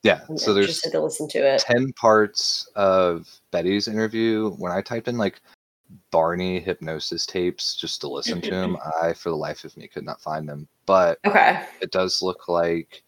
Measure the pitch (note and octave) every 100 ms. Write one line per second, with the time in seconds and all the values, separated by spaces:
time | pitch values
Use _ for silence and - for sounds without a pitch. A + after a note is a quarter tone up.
0 | A2 E2+ - D#3 - G3+ G3+ D#3+ E3 E3
1 | D#3 - D#3 - C#3 C3+ - B2 C3+ -
2 | A2+ G#2+ G#2 - - - - - G2 F#2+
3 | F2+ E2+ D#2+ - _ F2 E2+ G2+ G#2+ G#2+
4 | A2 A2+ A2+ A2 A2 F2+ F2+ F2+ - A#2
5 | A#2 A#2+ G2+ - _ _ _ _ _ -
6 | _ E2+ E2 F2 F#2 F#2 F2 F2 D#2+ D#2
7 | - E2+ - F#2+ F2+ - - - E2 -
8 | C#2+ C#2 C#2+ F2 - F#2 F#2 F2+ D#2 D#2+
9 | E2 E2 F2+ D#2 D2+ D2+ D#2+ - D#2 -
10 | - D#2 - D#2 D#2 D2 D2+ _ - F#2+
11 | F2 - G#3 - - - - - F#2 -
12 | F#2 - F#2 F2+ - E2+ E2+ E2+ E2 -